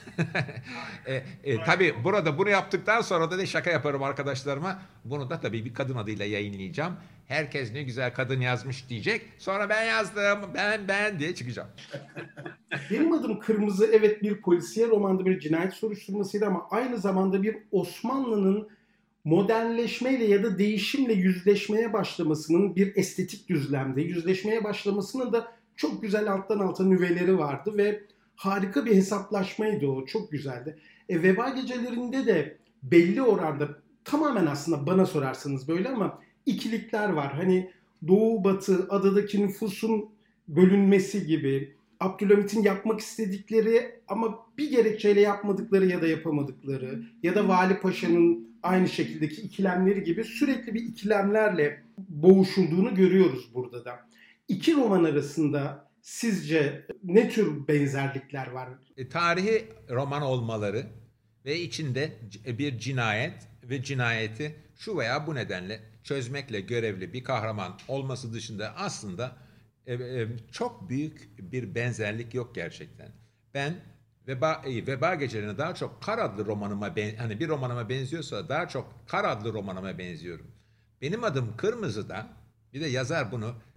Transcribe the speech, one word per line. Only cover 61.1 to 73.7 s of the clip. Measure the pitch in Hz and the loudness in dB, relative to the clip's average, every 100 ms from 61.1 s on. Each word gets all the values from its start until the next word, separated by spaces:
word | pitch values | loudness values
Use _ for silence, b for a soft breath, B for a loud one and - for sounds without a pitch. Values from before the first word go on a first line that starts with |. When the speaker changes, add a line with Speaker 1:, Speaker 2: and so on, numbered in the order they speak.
| _ _ _ | _ _ _
Speaker 1:
ve | 135 165 | -6 -6
içinde | 175 - 147 127 156 - 113 | -6 -6 -4 -2 -4 -8 -18
c-, | - 131 113 | -14 -10 -4
bir | 147 113 | -4 -4
cinayet | 123 127 113 104 160 - - - | -4 -2 0 0 -2 -8 -20 -16
ve | 120 139 | -8 -6
cinayeti | 139 131 120 113 110 110 151 151 b - | -4 -2 0 0 -2 -6 -8 -10 b -16
şu | 220 170 | -8 -4
veya | 113 143 156 | -2 -2 -4
bu | |
nedenle | 139 104 92 92 107 - - | -6 -4 -6 -8 -10 -14 -16
çözmekle | - 139 120 139 135 107 | -6 -6 -6 -8 -6 -6
görevli | 98 120 110 92 90 | -4 -2 -2 -4 -8
bir | 117 | -8
kahraman | 131 117 110 104 90 - - | -4 -2 -2 -4 -8 -10 -8
olması | 135 135 - 110 | -6 -6 -8 -8
dışında | 113 110 101 104 165 | -10 -10 -10 -10 -8
aslında, | 196 - - 175 123 - b b b _ 127 | -8 -8 -10 -8 -8 -10 b b b _ -10
e, | |
e, | 120 123 127 110 117 - | -8 -6 -6 -6 -8 -12
çok | - 240 - 95 | -6 -6 -6 -6
büyük | 131 156 - - - | -4 -4 -8 -20 -18
bir | 90 127 110 | -10 -8 -6
benzerlik | 113 123 107 104 113 117 | -4 -4 -2 -4 -4 -6
yok | 123 117 | -8 -8
gerçekten. | - 82 - - - - - _ _ _ | -8 -10 -12 -20 -20 -20 -20 _ _ _
Ben | 139 147 | -6 -6